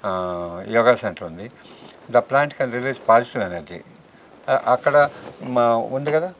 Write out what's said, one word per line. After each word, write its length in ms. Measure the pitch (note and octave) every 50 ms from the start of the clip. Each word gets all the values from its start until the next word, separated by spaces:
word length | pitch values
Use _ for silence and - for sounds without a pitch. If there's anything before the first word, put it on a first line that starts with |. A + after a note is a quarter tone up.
| - G2+
ఆ, 20 | F#2 F#2 F#2 F2+ F2+ F2 F2 F2 E2+ F2+ G2 G#2+ A2
యోగా 180 | A#2 A2+ A#2+ A#2+ A2 -
సెంటర్ 220 | G2+ E2+ - G2 E2
ఉంది. 200 | D#2 F2 G#2 B2+ - - - - - - - - - - - - A#2
The 80 | A#2+ A#2 -
plant 200 | C3+ C#3 D3 D3 C#3+ -
can 120 | C#3 B2 A#2 B2
release 220 | B2+ C#3 C3 - - -
positive 320 | A2+ A#2+ B2 - - B2 G2+ F2+
energy. 300 | F2+ E2+ D#2 - F2 E2 - - - - _ - _ - - - - - - -
ఆ, 40 | C3 - - - B2
అక్కడ 340 | - - D3+ C#3+ D3 C#3+ C#3 - - - - - - - C3 B2+
మా 200 | B2 A#2+ A#2 A#2
ఉంది 360 | A2+ A2+ A2+ C3 C3+ C#3+ D3+ D3
కదా 160 | D#3 E3+ F#3 F3+ _